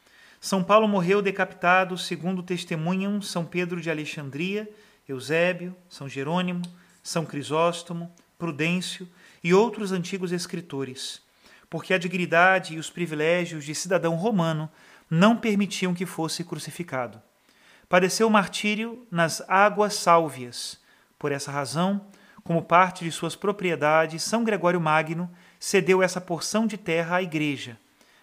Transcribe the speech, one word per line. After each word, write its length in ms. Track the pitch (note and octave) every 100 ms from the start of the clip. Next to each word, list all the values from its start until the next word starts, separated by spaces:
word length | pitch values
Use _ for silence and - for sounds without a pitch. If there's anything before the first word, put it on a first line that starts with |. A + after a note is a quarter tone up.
| _ _ - _
São 240 | - G3
Paulo 240 | F3+ G#3+ A3
morreu 320 | G3+ E3+ G3+
decapitado, 800 | G3 G3 F#3+ - F3 F#3 F#3 F3+
segundo 460 | - E3 E3+ F#3
testemunham 760 | F3+ F3 F3 E3 E3 F#3 G3 G#3
São 200 | G3 F3
Pedro 380 | D#3+ F3+ F3+ F3
de 80 | D#3+
Alexandria, 800 | D3+ D3 - C#3 C#3+ F3+ G#3 G#3+ - - _ -
Eusébio, 680 | C3 A#2+ E3 F3 F3 F3+ F#3 _
São 180 | - C#3
Jerônimo, 540 | C3+ C#3 F3 F3+ F3 F3 - _ _
São 240 | - E3+ D3+
Crisóstomo, 880 | C#3+ A#2+ D#3 E3+ E3+ - E3+ E3+ - _ -
Prudêncio 720 | E3+ C#3 E3 F3+ F3 - F3+ _ - _
e 80 | E3+
outros 400 | F#3 A3+ G#3+ G3
antigos 400 | F#3+ F3 F#3+ F#3
escritores, 920 | F3 - F3 E3+ C3+ C3 B2 - - _ _ _ - _
porque 240 | D#3+ -
a 40 | F#3
dignidade 760 | F3+ F3+ E3 E3 F#3 F#3+ F3 D#3+
e 40 |
os 100 | D3+
privilégios 760 | - E3+ D3+ D#3 F3 E3+ D#3+ C#3+
de 100 | D3
cidadão 400 | F3 F3+ E3 E3
romano 540 | G#3+ G3+ E3 D#3 D#3 - - - -
não 260 | D#3+ G#3 A#3
permitiam 580 | A3+ G3+ G3+ - F#3
que 120 | F3 F3
fosse 380 | - D#3+ -
crucificado. 800 | E3+ D#3 D3+ - E3+ C3 A#2+ A2 - _ _ _ _ - -
Padeceu 400 | F3+ F3+ - A3+
o 40 |
martírio 720 | G#3+ F3+ - G#3 G#3+ A#3 A#3 -
nas 300 | E3+ E3 - -
Águas 460 | F#3 G#3 F#3+ G#3 G3+
Sálvias. 840 | F3+ E3+ D#3+ B2+ B2 - - - _ _ _ -
Por 120 | D3
essa 200 | C#3+ C#3+
razão, 500 | C#3+ C3 C#3+ F#3+ G3+ - - _ -
como 180 | - E3
parte 420 | - E3+ F#3 F3+
de 80 | E3+
suas 240 | - E3 -
propriedades, 840 | G3 G3+ F#3 D3+ D3+ D#3 D#3+ D#3+
São 220 | - A3+
Gregório 360 | A3+ G3 F3 F3
Magno 480 | D#3+ D#3 D#3 E3 F3+ - - _
cedeu 440 | - G3 E3+ F#3
essa 180 | F#3 F3+
porção 460 | F3 E3 - G#3+ A3+
de 100 | G#3
terra 400 | - E3 E3 F3+
à 40 |
igreja, 520 | F#3 D#3 D3+ C3 A#2 A2+ _ _ _ _